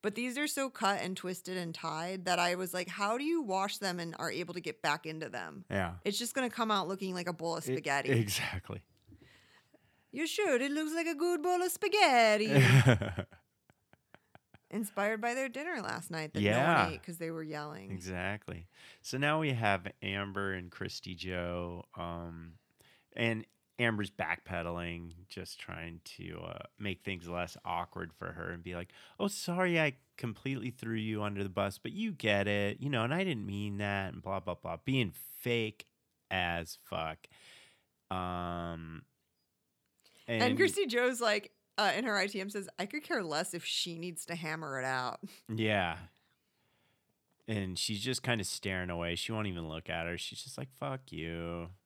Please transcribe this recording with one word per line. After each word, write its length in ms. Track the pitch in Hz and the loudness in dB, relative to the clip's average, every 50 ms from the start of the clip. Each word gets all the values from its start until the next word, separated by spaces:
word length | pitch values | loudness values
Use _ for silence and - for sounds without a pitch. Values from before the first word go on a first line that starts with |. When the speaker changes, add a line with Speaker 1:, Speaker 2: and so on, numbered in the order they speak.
Speaker 1:
But 140 | - 214 208 | -2 -2 -2
these 240 | 220 240 254 240 269 | 0 -2 -2 0 0
are 80 | 294 | -2
so 240 | 302 - - 269 269 | 0 0 0 -2 -2
cut 300 | 262 - 226 196 202 - 98 | -2 2 2 2 4 4 0
and 120 | 185 190 | -2 -4
twisted 420 | - - 180 185 175 - - 185 185 | -4 -4 -6 -6 -6 -6 -6 -4 -4
and 160 | 175 165 165 | -4 -4 -6
tied 500 | - - 165 156 156 165 175 190 190 180 | -4 -4 -4 -2 -2 -2 -4 -4 -4 0
that 120 | 180 180 175 | 2 2 4
I 160 | 175 175 175 | 4 2 2
was 180 | 180 185 180 175 | 0 -2 -4 -2
like, 160 | 180 180 185 | -4 -4 -4
"How 300 | 175 196 202 202 220 247 | -4 -2 0 0 2 0
do 60 | 285 | 0
you 180 | 302 339 339 302 | 0 0 0 0
wash 340 | 208 185 190 190 202 - - | 0 0 0 0 0 -2 -2
them 200 | 202 196 180 175 | -2 -2 -2 -2
and 140 | 165 170 160 - | -4 -6 -6 -4
are 120 | 147 165 | -4 -4
able 240 | 104 - 180 165 175 | -2 -4 -4 -6 -6
to 60 | 180 | -8
get 200 | 165 - - - | -6 -6 -8 -2
back 240 | - 160 147 - - | 0 0 0 0 -2
into 240 | 160 156 160 156 123 | -6 -8 -6 -8 -6
them?" 380 | - 120 90 80 76 - - _ | -6 -6 -8 -8 -10 -12 -10 _
Speaker 2:
Yeah. 240 | - 101 95 85 85 90 - | 0 0 0 0 -2 -4 -4
Speaker 1:
It's 140 | 202 202 - | -4 -2 -2
just 160 | 240 233 - | -2 -2 -2
gonna 140 | 269 262 247 | 0 -2 -2
come 200 | - - 240 220 | 0 0 0 2
out 180 | 214 202 185 160 | 2 0 2 0
looking 240 | 196 190 196 190 185 | -2 -4 -2 -4 -4
like 140 | 180 175 175 | -2 -2 -4
a 40 | 175 | -4
bowl 220 | 165 165 170 165 - | -2 -2 -2 -2 -2
of 60 | 135 135 | 0 0
Speaker 2:
It 40 | 127 | -2
Speaker 1:
spaghetti. 380 | 131 - 147 139 143 131 127 | 0 2 2 2 2 4 4
Speaker 2:
Exactly. 720 | 135 117 113 101 92 - - - - 95 - - - 101 - _ _ _ _ _ - - - - - - - _ _ - _ _ _ - _ _ _ _ _ _ - | 6 6 6 4 2 -2 -2 -2 -4 -6 -6 -6 -10 -10 -10 _ _ _ _ _ -20 -20 -20 -20 -20 -20 -20 _ _ -20 _ _ _ -20 _ _ _ _ _ _ -6
Speaker 1:
"You 140 | 247 320 | -4 -2
should. 360 | 311 - - 415 370 277 240 254 | -2 0 2 4 4 4 4 4
It 80 | 285 285 | 2 0
looks 220 | 302 311 302 311 | 0 0 0 0
like 120 | 330 339 | 0 0
a 80 | 320 339 | 0 0
good 280 | 277 320 349 349 339 294 | 2 2 2 2 2 4
bowl 180 | 359 359 359 359 | 4 4 4 4
of 80 | 359 - | 2 0
spaghetti." 800 | - - 403 359 427 403 320 262 240 233 220 214 214 214 220 143 | 0 0 2 6 8 8 8 10 8 8 8 8 6 4 6 8
Speaker 2:
<laughs> 760 | 143 131 117 123 135 123 131 120 107 - 107 - - 95 - - - _ _ _ _ _ _ _ _ _ _ - _ _ _ _ - _ _ _ - _ _ _ - _ _ | 10 10 12 10 10 10 10 8 6 6 -2 -4 -6 -6 -8 -10 -20 _ _ _ _ _ _ _ _ _ _ -20 _ _ _ _ -20 _ _ _ -20 _ _ _ -20 _ _
Speaker 1:
Inspired 520 | - 202 233 202 - - 196 208 220 220 | -4 -4 -4 -4 -2 0 0 0 0 0
by 120 | 214 240 240 | 0 -2 0
their 140 | 262 269 269 | 0 -2 -2
dinner 320 | 233 269 294 339 359 269 | -2 -6 -6 -4 -4 -4
last 300 | 185 - - - 165 - | -2 -4 -4 -4 -6 -6
night 240 | 170 160 156 151 - | -4 -4 -4 -4 0
that 80 | - 101 | 2 4
Speaker 2:
Yeah. 240 | 101 107 120 135 160 170 147 | 4 6 6 6 6 6 6
Speaker 1:
no 40 | 101 | 6
one 80 | 85 151 | 4 2
ate 80 | - - | -4 -8
'cause 160 | - 170 165 | -10 -10 -8
they 120 | 170 165 | -8 -8
were 120 | 165 165 160 | -6 -8 -8
yelling. 480 | 156 156 151 147 151 151 160 98 95 95 | -8 -8 -8 -8 -8 -10 -12 -10 -8 -8
Speaker 2:
Exactly. 760 | 92 87 92 92 90 90 95 101 104 _ - 90 82 82 - _ - - - - - | -8 -6 -6 -4 -2 -2 -2 -2 -4 _ -10 -10 -10 -12 -14 _ -20 -20 -20 -20 -16
So 160 | _ - - | _ -6 -2
now 220 | 131 143 143 151 156 | 0 2 2 2 4
we 120 | 160 151 135 | 2 2 2
have 340 | 117 113 104 98 92 87 98 - _ - | 4 6 6 4 4 2 -4 -10 _ -4
Amber 500 | 98 98 98 101 101 95 98 101 98 95 | -2 -2 -2 -2 -2 -2 -2 -2 0 -2
and 180 | 92 90 87 - | -2 -4 -8 -8
Christy 420 | - 95 92 - - - - 92 | -6 -6 -6 -6 -8 -8 -10 -10
Joe, 720 | 82 87 95 92 90 87 87 87 87 87 87 87 87 - _ - | -8 -6 -4 -4 -2 -2 -2 -2 -2 -4 -4 -6 -8 -12 _ -10
um, 640 | - 85 87 85 85 85 85 85 82 82 82 82 - _ _ _ _ - - - _ _ _ _ | -8 -6 -6 -6 -6 -8 -8 -10 -10 -12 -14 -16 -20 _ _ _ _ -20 -20 -20 _ _ _ _
and 340 | - 117 117 113 110 113 _ _ _ _ _ _ - | 0 2 2 2 0 -4 _ _ _ _ _ _ 0
Amber's 320 | 120 117 110 104 104 95 | 2 2 2 2 -2 -4
backpedaling, 1160 | - - 90 78 87 - _ - 92 87 85 85 85 85 87 87 85 85 85 85 85 87 90 _ | -2 -4 -2 -2 -2 -4 _ -6 -4 -2 -2 -2 -2 -2 -4 -4 -6 -6 -8 -10 -14 -16 -18 _
just 320 | - - 90 - - - | -12 -10 -10 -10 -12 -14
trying 400 | - - 90 85 82 85 85 82 _ | -12 -10 -10 -8 -8 -10 -10 -12 _
to, 360 | - - - 90 87 85 82 | -18 -16 -12 -12 -10 -10 -8
uh, 220 | 85 - - - - - _ _ | -8 -8 -10 -10 -12 -14 _ _
make 260 | 104 101 92 87 _ | -4 -4 -4 -4 _
things 240 | - 95 87 85 85 | -6 -6 -6 -6 -6
less 280 | 87 87 90 85 - - _ | -4 -2 -4 -4 -6 -12 _
awkward 480 | 90 90 85 85 - - 92 90 85 - | -4 -4 -4 -4 -6 -6 -8 -8 -8 -8
for 200 | _ - 85 85 | _ -10 -10 -8
her 180 | 82 85 90 | -6 -6 -6
and 140 | 87 85 85 | -8 -8 -8
be 100 | 87 90 | -8 -8
like, 180 | 87 90 - - - - - - _ | -8 -8 -10 -12 -20 -20 -20 -6 _
"Oh, 80 | 196 202 | -4 -2
sorry, 500 | 202 - - - 170 180 185 180 170 165 | -2 -4 -4 -2 0 2 2 4 4 4
I 180 | 156 151 135 - _ _ _ | 4 4 2 -2 _ _ _
completely 540 | - - 120 107 - - 135 135 131 - 127 - | -6 -6 -6 -6 -4 -4 -4 -4 -2 -4 -6 -8
threw 240 | - - 113 113 | -6 -6 -2 -2
you 260 | 110 107 110 110 104 104 | -2 0 0 -2 0 -2
under 220 | 104 101 98 101 | -2 -2 -2 -4
the 40 | 101 | -2
bus, 280 | 92 - 98 101 98 - | 0 0 0 0 0 -4
but 140 | _ - - | _ -8 -6
you 180 | 180 220 226 | -4 -4 -4
get 380 | 190 139 - 113 101 101 101 101 | -4 0 4 4 6 6 6 4
it, 320 | 104 101 101 101 104 - | 4 2 2 0 0 -2
you 100 | 123 143 | -2 0
know, 140 | 143 120 110 | 2 2 2
and 100 | 120 143 | 2 2
I 80 | 175 196 | 0 2
didn't 240 | 190 156 113 101 | 0 0 -2 -2
mean 300 | 98 98 101 104 104 101 98 | -4 -4 -2 -2 -2 -2 -2
that," 360 | 104 101 101 98 95 95 - | 0 0 0 0 0 -2 -6
and 60 | 92 - | -8 -6
blah, 180 | 92 95 95 | -4 -4 -4
blah, 140 | 90 - 90 | -2 -4 -6
blah, 240 | - _ 90 85 80 | -4 _ -6 -6 -6
being 340 | _ - 131 135 120 92 - | _ 0 2 2 2 2 0
fake 720 | - - - - - - 123 120 117 113 110 110 _ - _ _ _ _ _ _ _ _ _ | -8 -14 -16 -16 -8 0 2 2 2 2 0 -2 _ -18 _ _ _ _ _ _ _ _ _
as 460 | - 92 90 87 85 85 85 80 - - - | 0 0 2 2 0 0 -2 -6 -8 -16 -12
fuck. 460 | - - 92 82 80 78 - _ - _ - - - - - - - _ _ _ _ _ _ _ _ | -6 -4 -4 -2 -4 -6 -8 _ -20 _ -20 -20 -20 -20 -20 -20 -20 _ _ _ _ _ _ _ _
Um, 920 | 92 92 90 90 90 87 87 87 87 87 85 85 85 80 82 80 80 78 - _ _ _ _ _ _ _ _ _ _ _ _ _ _ _ _ _ _ _ _ _ _ - - | -4 -4 -2 -2 -2 -2 -2 -2 -2 -2 -2 -4 -6 -6 -8 -10 -10 -12 -14 _ _ _ _ _ _ _ _ _ _ _ _ _ _ _ _ _ _ _ _ _ _ -20 -4
Speaker 1:
And 160 | - 120 113 233 | 0 2 4 4
Speaker 2:
and 140 | 247 262 | 4 6
Speaker 1:
Christy 300 | - 370 370 392 403 403 | 6 4 4 4 2 0
Joe's 340 | 277 220 240 247 247 262 233 | 2 2 2 2 2 2 2
like, 320 | 240 226 208 208 202 - _ _ _ _ _ - | 2 2 2 2 0 -6 _ _ _ _ _ 2
uh, 140 | 214 196 147 | 2 4 4
in 100 | 180 240 | 2 2
her 120 | 262 208 | 2 2
I 100 | 202 185 | 2 2
T 140 | 202 202 208 | 0 0 -4
M 80 | 190 202 | -6 -4
says, 220 | 202 208 196 - - - | -6 -8 -10 -10 -6 -6
"I 80 | 185 | -6
could 160 | 202 - 302 302 | -4 -4 -8 -4
care 180 | - 349 254 196 | -2 -2 -2 0
less 300 | 165 151 151 175 - - | 0 0 0 0 0 -4
if 100 | 170 - | -6 -6
she 360 | - - - - 180 170 165 | -2 -2 -2 -2 -2 -4 -6
needs 260 | 165 180 175 160 - | -6 -8 -8 -8 -8
to 80 | - 170 | -8 -6
hammer 460 | 170 160 156 156 160 160 151 135 135 | -6 -4 -4 -4 -4 -6 -4 -4 -2
it 40 | 127 | 0
out." 340 | 131 131 127 127 123 - - - 202 - | 0 0 0 0 -2 -4 -6 -10 -14 -16
<laughs> 120 | - _ - 113 | -16 _ -6 -2
Speaker 2:
Yeah. 440 | 107 113 107 107 101 92 87 80 85 87 87 _ _ _ _ _ _ _ _ _ _ _ _ _ _ _ _ _ _ _ _ _ _ _ _ _ _ _ | 2 4 4 6 4 4 2 0 -4 -8 -16 _ _ _ _ _ _ _ _ _ _ _ _ _ _ _ _ _ _ _ _ _ _ _ _ _ _ _
And 320 | - 110 104 98 92 92 87 | -2 -2 0 0 -2 -2 -4
she's 240 | - - 113 101 104 | -4 -4 -4 -4 -2
just 200 | 127 127 - - | -2 -4 -2 0
kinda 200 | - 120 113 95 | 0 0 0 0
staring 440 | - - - - 98 95 92 90 90 | -4 -6 -6 -4 -2 -2 -2 -2 -2
away. 260 | 87 85 85 85 87 | -2 -2 0 -2 -2
She 140 | 87 - - 113 | -2 -2 -4 -2
won't 140 | 110 107 | -2 -2
even 220 | 101 90 85 82 80 | -2 -4 -4 -6 -6
look 220 | 78 80 80 - | -6 -8 -6 -6
at 160 | 85 85 82 | -4 -4 -2
her. 100 | 85 87 | -4 -4
She's 260 | 82 - - - - - | -4 -6 -8 -10 -10 -12
just 140 | 131 - | -12 -10
like, 160 | - 135 131 - | -10 -10 -12 -10
"Fuck 400 | - - 143 135 131 131 - - | -8 -6 -6 -6 -8 -10 -12 -8
you." 600 | 78 80 82 85 85 85 85 85 85 85 85 92 - _ | -6 -6 -4 -4 -4 -4 -4 -6 -6 -8 -10 -12 -18 _